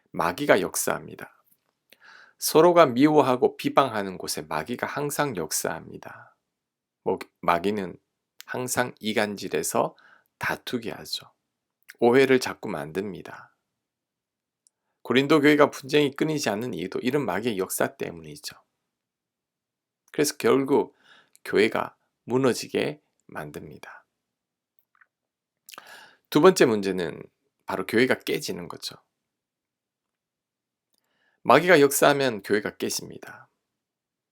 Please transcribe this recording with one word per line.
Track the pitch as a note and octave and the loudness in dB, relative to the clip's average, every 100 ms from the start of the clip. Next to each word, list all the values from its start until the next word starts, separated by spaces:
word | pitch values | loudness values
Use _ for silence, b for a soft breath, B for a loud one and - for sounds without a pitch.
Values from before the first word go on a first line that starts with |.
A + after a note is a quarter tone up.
| _ | _
마귀가 | F2 E2 - D3 A#2+ | -4 -4 -2 0 0
역사합니다. | E2+ - - D#2+ D#2+ E2 - _ _ _ _ _ _ b b b b b | 0 -4 -4 -6 -8 -18 -20 _ _ _ _ _ _ b b b b b
서로가 | - - F3 E3+ D#3 | 0 6 6 6 6
미워하고 | A#2+ D3+ D3+ C3 B2 - - | 6 4 6 4 4 2 0
비방하는 | C#3+ C#3+ C3+ A2 G2 F2+ | 0 2 2 0 -6 -8
곳에 | D#2+ - | -10 -10
마귀가 | D#2 D#2 D#2 A#2+ G2+ | -6 -6 -6 -6 -6
항상 | - D3 - D3 G2+ | -6 -6 -4 -4 -4
역사합니다. | D#2+ - - D#2+ D#2+ E2 - - - _ _ _ _ _ _ _ | -6 -4 -6 -8 -12 -18 -18 -20 -20 _ _ _ _ _ _ _
뭐, | - F#2 - _ | -6 -6 -8 _
마귀는 | E2+ E2+ F#2+ G#2+ F2+ F2 _ _ _ _ - | -2 0 0 -4 -6 -12 _ _ _ _ -12
항상 | A#2+ B2 - B2 - | -8 -6 -4 -4 -4
이간질해서 | G#2+ A2 G#2 G2 F#2 - - A2+ D3+ b b b b - | -6 -2 -4 -6 -6 -6 -4 -2 -4 b b b b -10
다투게 | - D#2 - B2 G#2+ | -8 -8 -8 -8 -8
하죠. | C#2+ D#2 - - _ _ _ _ _ _ - | -12 -12 -12 -14 _ _ _ _ _ _ 0
오해를 | A#2+ B2+ C3 B2+ | 4 6 6 2
자꾸 | - F#2 A2 | 0 -8 -8
만듭니다. | E2 D2 D#2+ G#2 F2 - - - _ _ _ _ _ _ _ _ _ _ _ _ _ _ _ | -8 -8 -8 -8 -10 -16 -20 -20 _ _ _ _ _ _ _ _ _ _ _ _ _ _ _
고린도 | - A#2+ C#3 D#3 | 0 0 4 4
교회가 | C#3+ D3 C#3 | 6 6 4
분쟁이 | - C3 D3 C#3+ - | 0 -2 2 2 0
끊이지 | D#3 D3+ B2 | -4 -2 -2
않는 | G2+ B2 | -4 -6
이유도 | E2+ F2+ - | -8 -8 -4
이런 | B2+ D3 A2+ | -2 -2 -2
마귀의 | F2+ A#2+ F#2+ | -4 -4 -4
역사 | F#2 - B2+ - | -4 -2 -4 -4
때문이죠. | F#2 E2+ D#2 D2 - - _ _ _ _ _ _ _ _ _ _ _ _ _ _ _ | -12 -12 -18 -16 -18 -20 _ _ _ _ _ _ _ _ _ _ _ _ _ _ _
그래서 | - D3 - | -4 -4 0
결국 | A2+ C3 C3+ C3 - b b b b b | 2 2 2 0 0 b b b b b
교회가 | - F#2 G#2+ F#2 E2 _ _ _ | -2 2 2 0 -6 _ _ _
무너지게 | - B2 C3+ A2 C3 G2 B2+ D3+ _ _ _ | -4 0 2 0 -4 -4 -4 -6 _ _ _
만듭니다. | - D2+ D#2+ E2+ E2 - - _ _ _ _ _ _ _ _ _ _ _ _ _ _ _ _ - - B B B B - | -14 -12 -14 -16 -20 -20 -20 _ _ _ _ _ _ _ _ _ _ _ _ _ _ _ _ -20 -20 B B B B -2
두 | D3+ | 6
번째 | E3+ F#3 D3+ | 6 6 2
문제는 | G#2+ G2 F#2 E2 - - _ _ _ - | 2 -2 -4 -6 -8 -16 _ _ _ -10
바로 | F#2 F#2+ | -8 -2
교회가 | A2 B2+ - | 0 2 0
깨지는 | - C3+ - F2+ E2+ | -4 -6 -6 -10 -12
거죠. | - - - _ _ _ _ _ _ _ _ _ _ _ _ _ _ _ _ _ _ _ _ _ _ _ _ | -14 -16 -16 _ _ _ _ _ _ _ _ _ _ _ _ _ _ _ _ _ _ _ _ _ _ _ _
마귀가 | - C3+ F3 E3+ | 4 6 8 6
역사하면 | C#3+ - D3+ C#3+ C3+ G#2+ | 6 4 4 4 0 -2
교회가 | - G#2 F#2+ - | -2 -2 -2 -6
깨집니다. | A2+ - - - - - _ _ _ _ _ _ _ _ _ | -6 -6 -10 -16 -18 -20 _ _ _ _ _ _ _ _ _